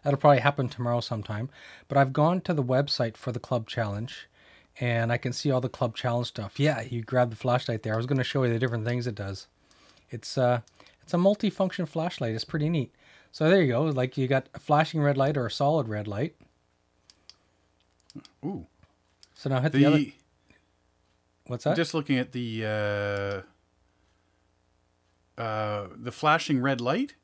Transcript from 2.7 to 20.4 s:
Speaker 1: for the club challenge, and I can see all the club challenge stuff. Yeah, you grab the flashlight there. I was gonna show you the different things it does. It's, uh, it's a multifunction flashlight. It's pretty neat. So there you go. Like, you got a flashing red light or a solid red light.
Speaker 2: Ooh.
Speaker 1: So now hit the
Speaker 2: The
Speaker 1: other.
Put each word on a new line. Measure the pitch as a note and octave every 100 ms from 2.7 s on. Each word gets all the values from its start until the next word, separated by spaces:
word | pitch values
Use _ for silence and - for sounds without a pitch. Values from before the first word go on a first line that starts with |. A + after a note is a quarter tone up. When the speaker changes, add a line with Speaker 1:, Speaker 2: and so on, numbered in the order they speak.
| B2+ C#3+ - A#2 -
Speaker 1:
for | -
the | A#2
club | - B2 A2
challenge, | - G#2+ G2+ A#2+ - - _ _ - _ -
and | B2 A#2 A2+
I | A#2+
can | B2+
see | A#2 D3
all | B2+
the | B2
club | - B2
challenge | - B2 A#2+ A#2+
stuff. | - G2+ -
Yeah, | C#3 C3+
you | A#2 A#2+
grab | A2 B2+ B2
the | A2
flashlight | B2+ B2 - A2+
there. | A2+
I | A2
was | B2
gonna | C3+
show | B2 C#3
you | B2+
the | A#2
different | B2 A#2 A2
things | B2 A#2+
it |
does. | G#2 G2 G2 - _ _ _ - _ _
It's, | A#2 - -
uh, | B2 B2 - _ - _
it's | -
a | F3
multifunction | F#3+ G#3 G#3 - F#3+ - E3
flashlight. | D#3+ E3+ - A#2+
It's | A2+
pretty | - D#3+ D3+
neat. | E3 A#2 _ _ - _
So | - D#3
there | G3
you | D3
go. | A#2
Like, | D#3 C3 B2+ C#3
you | B2+
got | C3+ -
a | -
flashing | - D3+ D#3 D#3+
red | C#3+ C#3
light | C3+ C#3+
or | A#2
a |
solid | - C#3+ D#3+ A2+
red | G#2 G#2
light. | G2+ D#3 _ _ _ _ _ _ _ _ _ - _ _ _ _ _ _ _ _ D3 - _
Speaker 2:
Ooh. | D#3 F3 E2 _ _ _ _ _ _
Speaker 1:
So | - C#3
now | C3
hit | B2+
the | C3+
Speaker 2:
The | D3
Speaker 1:
other. | D3+ C#3 - _ _